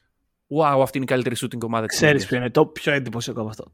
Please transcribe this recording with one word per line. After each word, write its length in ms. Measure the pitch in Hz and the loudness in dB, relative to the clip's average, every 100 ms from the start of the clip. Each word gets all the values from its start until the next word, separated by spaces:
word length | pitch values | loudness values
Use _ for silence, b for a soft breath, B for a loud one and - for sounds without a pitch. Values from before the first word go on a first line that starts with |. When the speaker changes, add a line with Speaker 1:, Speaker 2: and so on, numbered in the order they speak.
| _ _ _ _ - | _ _ _ _ -6
Speaker 1:
«Wow, 320 | 147 147 135 | 2 4 4
αυτή 140 | 131 139 | 2 0
είναι 80 | 131 | 0
η 60 | |
καλύτερη 240 | 127 120 120 | 0 0 -4
shooting 220 | 123 120 | -6 -6
ομάδα 220 | 113 113 110 | -4 -2 -2
της 100 | - | 2
Speaker 2:
Ξέρεις 160 | 156 | 4
Speaker 1:
λίγας». 140 | 139 95 | 4 0
Speaker 2:
ποιο 80 | 127 | -2
είναι 120 | 123 | 0
το 160 | 151 156 | 2 2
πιο 260 | - - | 0 -2
εντυπωσιακό 480 | 143 123 113 127 117 | -2 -2 -8 -8 -6
από 80 | 110 | -8
αυτό; 160 | 110 - | -10 -6